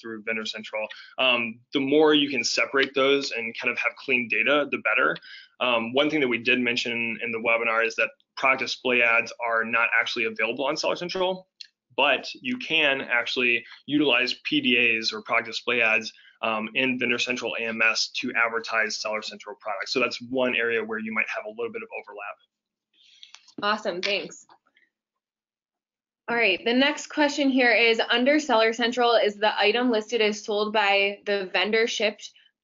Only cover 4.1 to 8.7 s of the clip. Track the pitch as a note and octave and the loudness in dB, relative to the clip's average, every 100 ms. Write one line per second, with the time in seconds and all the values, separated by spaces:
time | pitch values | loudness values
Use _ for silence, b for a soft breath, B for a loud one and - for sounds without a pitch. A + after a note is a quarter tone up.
4.1 | B2 A#2 G#2+ A2+ D3 C#3 B2 G#2+ A#2 D3 | -2 0 0 2 2 0 -2 0 2 2
5.1 | E3+ B B B B B2 A#2+ A2+ C3 D3+ | 0 B B B B 0 0 0 0 2
6.1 | D#3 C3 A#2+ A#2+ B2+ A#2+ A#2 B2 A#2 A#2 | 2 0 0 2 2 2 0 -2 -4 -4
7.1 | A2 A#2 A2+ A2+ A#2 A#2 A2+ A2+ A2+ A2 | -6 -6 -4 0 0 2 2 0 0 -4
8.1 | - _ - C3+ B2+ A#2+ | -4 _ -2 0 0 -2